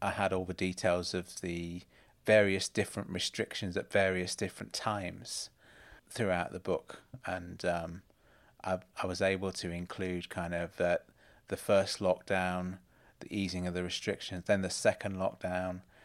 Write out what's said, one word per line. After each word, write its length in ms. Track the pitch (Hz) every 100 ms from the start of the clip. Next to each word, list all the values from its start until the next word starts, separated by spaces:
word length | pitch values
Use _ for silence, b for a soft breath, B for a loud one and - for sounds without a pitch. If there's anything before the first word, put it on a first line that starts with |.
I 80 | 101
had 220 | 92 98
all 120 | 95
the 100 | 90
details 600 | 90 92 90 92 90 87
of 260 | 92 87 -
the 420 | - 85 85 175 - b b b -
various 420 | 107 101 95 -
different 400 | - 98 - -
restrictions 640 | 90 - - 107 - 101 90
at 160 | -
various 420 | 104 95 92 90
different 380 | - 98 - -
times 760 | - - 104 90 - - - - _ B B B B _
throughout 440 | - 107 90 87
the 80 | 90
book, 420 | 95 87 - - - 131
and, 400 | - 92 87 87
um, 380 | 90 85 82 85 - b b b b b
I, 160 | - 92 - -
I 40 | 95
was 160 | 87
able 300 | 95 95 95
to 180 | 90 90
include 580 | 87 87 - 92 90 85
kind 260 | - 85
of, 240 | 87 87 -
uh, 180 | 87 87 - _ b b _
the 80 | 95
first 440 | - 101 95 -
lockdown, 800 | 95 - - 95 92 90 90 92 - b b b
the 140 | -
easing 320 | 104 95 90 90
of 80 |
the 80 | 90
restrictions, 640 | 90 - - 90 - 92 -
then 160 | 101
the 80 | 92
second 460 | - 110 95 101 95
lockdown, 640 | 95 - 90 90 92 90 - b